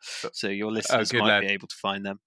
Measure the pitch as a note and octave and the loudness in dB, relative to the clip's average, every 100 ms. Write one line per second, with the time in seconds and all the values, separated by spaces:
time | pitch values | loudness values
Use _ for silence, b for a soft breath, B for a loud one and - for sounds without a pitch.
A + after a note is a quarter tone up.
0 | B B B - G2+ G2+ G#2+ A2 - A#2+ | B B B -4 -4 -2 -2 -2 2 2
1 | G#2 A#2+ G#2+ G#2 G2 G2 - - G2+ G2+ | 2 2 4 4 2 -2 -4 -6 -4 -2
2 | G2 G2 | -4 -8